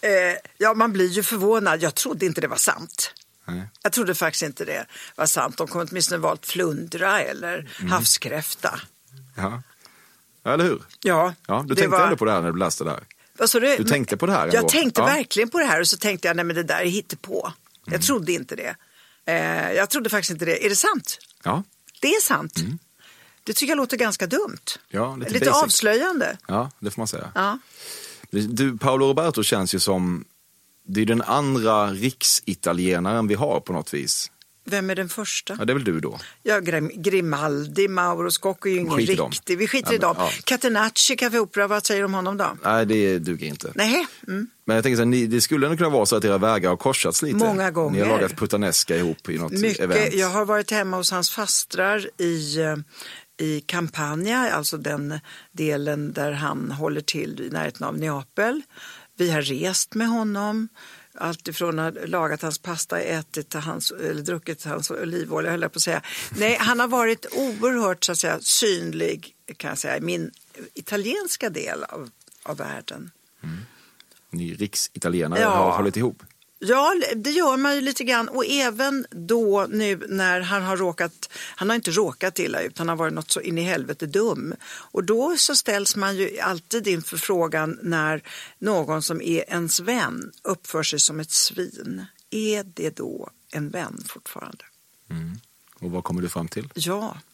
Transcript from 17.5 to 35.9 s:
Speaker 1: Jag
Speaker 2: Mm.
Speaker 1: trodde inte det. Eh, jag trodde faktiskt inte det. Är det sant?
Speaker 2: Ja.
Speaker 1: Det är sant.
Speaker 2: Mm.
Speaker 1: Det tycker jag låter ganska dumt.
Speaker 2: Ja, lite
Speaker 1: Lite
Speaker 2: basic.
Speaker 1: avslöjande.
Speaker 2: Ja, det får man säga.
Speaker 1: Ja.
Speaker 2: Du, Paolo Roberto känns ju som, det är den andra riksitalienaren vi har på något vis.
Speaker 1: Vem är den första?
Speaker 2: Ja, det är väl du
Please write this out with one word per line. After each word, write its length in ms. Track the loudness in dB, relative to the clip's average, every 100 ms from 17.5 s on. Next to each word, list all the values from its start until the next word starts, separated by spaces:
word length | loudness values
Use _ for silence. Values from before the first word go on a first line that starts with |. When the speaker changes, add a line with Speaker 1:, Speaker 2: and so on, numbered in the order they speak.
| -10 _ _ -6
Speaker 1:
Jag 80 |
Speaker 2:
Mm. 80 | -2
Speaker 1:
trodde 300 | 2 0 0
inte 240 | -4 -4 -8
det. 200 | -8 -10 _ _ -20 _ -2
Eh, 460 | 0 2 0 0
jag 160 | 2 2
trodde 200 | 0 0
faktiskt 220 | 0 -2
inte 140 | -4 -2
det. 200 | 0 2
Är 40 |
det 60 | 2
sant? 440 | 2 2 -4 -12 -12 _
Speaker 2:
Ja. 200 | -2 -2 -2 _ _ -2
Speaker 1:
Det 80 | 2 2
är 60 |
sant. 360 | 4 0 0 -4
Speaker 2:
Mm. 220 | -4 -6 _ _ -20 -20 -20 _
Speaker 1:
Det 100 | -6
tycker 180 | -2 0
jag 60 | 2
låter 200 | 0 0
ganska 300 | 0 0 0
dumt. 300 | 0 -2 -6 -10 -12 _
Speaker 2:
Ja, 260 | -4 -2 -4
lite 160 | -2
Speaker 1:
Lite 120 | 2 4
Speaker 2:
basic. 180 | 6
Speaker 1:
avslöjande. 760 | 6 4 4 4 2 0 -2 -4 -4
Speaker 2:
Ja, 240 | -2 -2 -6
det 120 | -8
får 80 | -6
man 60 | -6
säga. 240 | -6 -6 -2
Speaker 1:
Ja. 240 | -2 -2 -10 -20 -16 -14 -16 -18 -6
Speaker 2:
Du, 460 | -2 -2 0 0 2
Paolo 280 | 2 4 4
Roberto 360 | 4 2 2
känns 320 | 2 2 2 0
ju 40 |
som, 460 | 2 2 2 -2 -6 _ _ _ _ _ -4
det 140 | 0
är 40 | 2
den 160 | 2
andra 680 | 2 2 2 2 4 4 4
riksitalienaren 1400 | 2 -2 0 2 2 0 -2 0 2 2 2 2 0 2
vi 80 | 2
har 240 | 2 0
på 140 | -2
något 200 | -6 -4
vis. 380 | -6 -2 -4 -4 _ _ _ -6
Speaker 1:
Vem 240 | -4 -2
är 60 | -2
den 140 | -4
första? 460 | -6 -6 -6 -6 -4
Speaker 2:
Ja, 60 | 0
det 60 |
är 20 |
väl 100 | 0
du 160 | 2